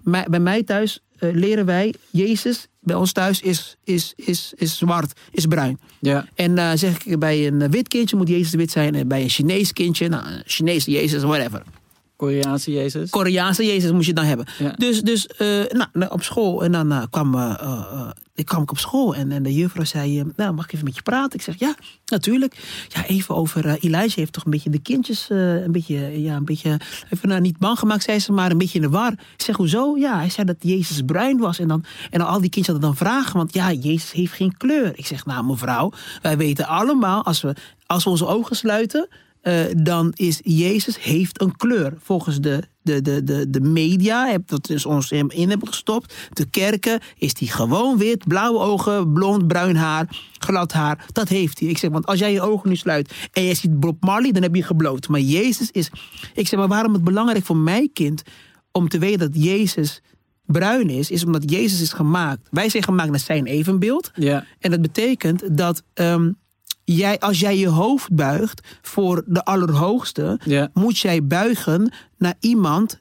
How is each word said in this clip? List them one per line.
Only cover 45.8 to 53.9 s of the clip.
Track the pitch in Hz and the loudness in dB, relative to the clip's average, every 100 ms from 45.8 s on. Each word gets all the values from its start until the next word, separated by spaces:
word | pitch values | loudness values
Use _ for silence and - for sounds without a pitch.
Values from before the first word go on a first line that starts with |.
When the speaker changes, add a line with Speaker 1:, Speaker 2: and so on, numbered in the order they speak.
| - 220 - - - | -2 -4 -4 -18 -14
Speaker 1:
de | - 143 | -6 -4
kerken, | - 196 214 226 226 - - | 0 0 0 0 -2 -4 -6
is | 147 | -4
die | - 120 | -4 -4
gewoon | - 113 165 254 240 | -2 0 2 2 2
wit, | 214 226 - | 2 0 0
blauwe | 180 233 226 | 0 2 2
ogen, | 196 196 202 202 170 | 2 2 2 0 2
blond, | 151 196 202 170 | 2 4 4 4
bruin | 175 185 160 | 2 2 2
haar, | 160 156 165 - - - | 2 0 -4 -8 -18 -6
glad | - 190 170 | -2 0 0
haar. | 160 151 151 - | 0 0 -2 -6
Dat | - 208 | -4 0
heeft | 190 165 - | 0 0 -2
hij." | 160 | -2
Ik | - | 0
zeg, | 170 | 0
"Want | 156 - | -2 0
als | 190 | 0
jij | 208 | 2
je | 196 | 2
ogen | 185 208 196 | 0 0 0
nu | 175 | 0
sluit | 175 151 147 - - | 0 -2 -4 -10 -6
en | - | -2
je | 185 | 0
ziet | 170 170 151 | 0 2 2
Bob | 165 | 2